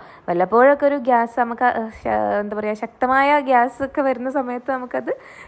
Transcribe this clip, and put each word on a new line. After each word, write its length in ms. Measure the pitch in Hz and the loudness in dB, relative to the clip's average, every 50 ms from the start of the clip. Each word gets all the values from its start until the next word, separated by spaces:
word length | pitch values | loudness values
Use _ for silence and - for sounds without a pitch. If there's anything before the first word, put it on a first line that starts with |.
| - - - - _ - | -8 -14 -20 -10 _ -2
വല്ലപ്പോഴൊക്കെ 580 | 170 175 185 185 220 240 254 285 285 285 294 | 0 0 0 2 4 6 6 6 4 4 2
ഒരു 100 | 285 285 | 0 0
ഗ്യാസ് 440 | 277 233 262 247 233 233 233 - 254 | 0 0 2 2 2 0 0 -2 -2
നമുക്ക്, 240 | 240 233 240 - 254 | -2 -2 -2 -2 -2
ആ, 240 | 240 - 233 220 220 | 0 0 -2 -6 -8
ശ-, 520 | - - - 233 214 214 214 208 208 208 | -10 -8 -4 -2 -2 -2 0 -2 -2 -2
എന്താ 160 | 208 208 208 | -4 -6 -6
പറയുക, 180 | 214 214 214 214 | -6 -4 -6 -6
ശക്തമായ 640 | 214 226 226 - - 254 254 262 269 277 285 294 294 | -6 -8 -12 -6 -4 0 2 2 2 4 4 2 2
ഗ്യാസ് 420 | 262 269 254 240 240 254 - - | 2 4 4 4 4 2 -2 -4
ഒക്കെ 200 | 269 269 - 302 | -8 -4 -2 -2
വരുന്ന 280 | 269 269 254 240 247 262 | 0 0 -2 -2 -4 -4
സമയത്ത് 400 | 269 285 247 247 247 247 247 277 | -4 -4 -4 -4 -8 -8 -6 -6
നമുക്കത് 440 | 262 254 247 240 262 262 233 320 554 - - - - - - | -6 -6 -6 -8 -8 -6 -6 -6 -8 -8 -10 -18 -20 -20 -16